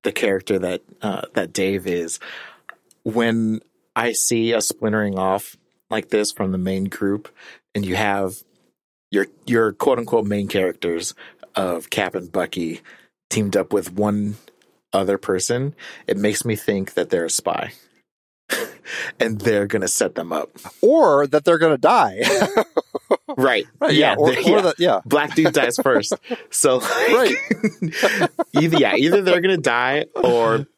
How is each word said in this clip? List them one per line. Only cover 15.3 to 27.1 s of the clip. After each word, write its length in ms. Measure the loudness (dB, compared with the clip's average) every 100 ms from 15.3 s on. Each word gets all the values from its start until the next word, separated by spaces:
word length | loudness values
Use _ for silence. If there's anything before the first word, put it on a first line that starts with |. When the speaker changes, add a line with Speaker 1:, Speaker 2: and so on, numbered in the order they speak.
| -2 -2 -4 -4 -8 -20 -14 -4
Speaker 1:
it 80 | -2
makes 300 | 0 -2 -4
me 100 | -4
think 380 | -2 -2 -2
that 160 | -4 -2
they're 160 | -2 -2
a 40 |
spy. 440 | -4 -4 -4 -8 -14 _ _ _ _ _ _ -8
<laughs> 80 | -8 -8 -14 -14 -10 -10 -2
And 200 | -2 0
they're 280 | 0 0 0
gonna 200 | -2 -2
set 280 | -2 -2 -4
them 180 | -6
up. 160 | -6 -6 -14 -20 0
Speaker 2:
Or 460 | 4 6 6 4 4
that 180 | 2 4
they're 120 | 4
gonna 180 | 4 4
die. 460 | 4 4 2 0 0
<laughs> 360 | 2 2 0 0 -4 -4 -12 _ -4 -2 0
Speaker 1:
Right. 280 | 2 2 -2 _
Speaker 2:
Right, 140 | 2
Speaker 1:
Yeah, 180 | 4 4
Speaker 2:
yeah, 40 | 4
or, 140 | 2
Speaker 1:
they, 120 | 2
Speaker 2:
or 120 | 4 4
Speaker 1:
yeah. 40 |
Speaker 2:
that, 140 | 2 2
yeah. 220 | 2 0 2
Speaker 1:
Black 300 | 0 2 2
dude 180 | 2
dies 240 | 2 0 0
first. 320 | 2 2 0 -8 -8
Speaker 2:
<laughs> 160 | -10 -6
Speaker 1:
So, 280 | 0 2 2
like, 120 | 0 0 2